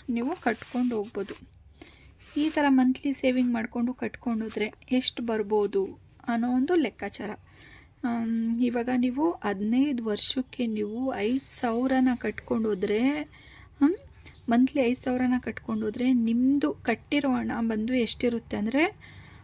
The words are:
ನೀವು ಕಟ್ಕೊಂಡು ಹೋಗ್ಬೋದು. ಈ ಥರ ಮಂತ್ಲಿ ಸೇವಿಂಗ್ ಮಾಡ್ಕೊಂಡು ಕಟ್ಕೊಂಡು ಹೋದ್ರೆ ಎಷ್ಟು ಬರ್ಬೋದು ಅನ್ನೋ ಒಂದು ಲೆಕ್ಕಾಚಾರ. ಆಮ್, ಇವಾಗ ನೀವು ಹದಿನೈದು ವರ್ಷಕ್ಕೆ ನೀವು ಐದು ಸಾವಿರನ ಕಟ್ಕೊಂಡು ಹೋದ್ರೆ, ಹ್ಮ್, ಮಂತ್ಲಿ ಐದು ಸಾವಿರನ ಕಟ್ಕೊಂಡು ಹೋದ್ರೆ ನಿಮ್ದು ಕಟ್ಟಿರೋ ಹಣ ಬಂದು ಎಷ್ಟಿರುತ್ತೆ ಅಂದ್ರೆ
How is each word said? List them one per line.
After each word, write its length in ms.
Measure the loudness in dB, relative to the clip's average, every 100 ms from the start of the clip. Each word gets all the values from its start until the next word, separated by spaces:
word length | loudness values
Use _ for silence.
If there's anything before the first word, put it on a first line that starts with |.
| -6
ನೀವು 280 | -4 -2 -2
ಕಟ್ಕೊಂಡು 560 | -2 -4 -4 -2 -2 -2
ಹೋಗ್ಬೋದು. 380 | -6 -6 -8 -10 -18 -20 -20 -20 -20 -20 -20 -20 -10 -2
ಈ 140 | -2
ಥರ 140 | 2 4
ಮಂತ್ಲಿ 440 | 6 4 2 -2
ಸೇವಿಂಗ್ 400 | 0 0 2 0
ಮಾಡ್ಕೊಂಡು 420 | 0 -4 -4 -4
ಕಟ್ಕೊಂಡು 500 | -2 -8 -6 -4 -4
ಹೋದ್ರೆ 280 | -4 -4 -4 -6 -2
ಎಷ್ಟು 300 | 0 0 -4
ಬರ್ಬೋದು 760 | -4 -2 2 2 2 0 -2 -6 -20 -16 -4
ಅನ್ನೋ 240 | 0 2
ಒಂದು 220 | 2 2
ಲೆಕ್ಕಾಚಾರ. 560 | 2 2 -2 -10 -8 -10 -10 -16 -20 -20 -20 -20 _
ಆಮ್, 560 | -4 -2 -2 -2 0 0
ಇವಾಗ 280 | 0 0 0 0
ನೀವು 340 | 0 0 -2
ಹದಿನೈದು 760 | 0 -4 -2 0 2 2 0
ವರ್ಷಕ್ಕೆ 600 | -2 -4 -2 -4 -6 -4 -4
ನೀವು 480 | -2 -4 -4 -4
ಐದು 240 | -2 0 -2
ಸಾವಿರನ 720 | -4 -6 -2 0 2 2 2 2
ಕಟ್ಕೊಂಡು 500 | -4 -6 -4 -2 0
ಹೋದ್ರೆ, 400 | 0 0 2 2 0 -6 -14 -20 -20 -20 2
ಹ್ಮ್, 160 | 2 2 -8 -20 -20 -16 0
ಮಂತ್ಲಿ 340 | 4 4 4
ಐದು 200 | 0 0
ಸಾವಿರನ 320 | -2 0 2 0
ಕಟ್ಕೊಂಡು 480 | -2 -10 -6 -4 -4
ಹೋದ್ರೆ 260 | 0 2
ನಿಮ್ದು 600 | 2 2 2 4 4 0
ಕಟ್ಟಿರೋ 580 | -2 -2 -2 0 0 2
ಹಣ 220 | 0 -2 -2
ಬಂದು 340 | -2 -2 0
ಎಷ್ಟಿರುತ್ತೆ 640 | 0 0 0 -2 -2 -6 -4
ಅಂದ್ರೆ 400 | 0 2 0 -2 -20 -20 -20 -20